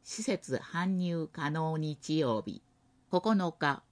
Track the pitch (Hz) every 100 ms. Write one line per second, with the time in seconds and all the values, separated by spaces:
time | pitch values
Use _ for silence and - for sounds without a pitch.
0 | - - 220 190 - - - 170 185 185
1 | 180 170 156 - 147 156 160 160 156 147
2 | - 156 135 110 101 - _ _ _ _
3 | _ 180 220 208 175 - 147 139 _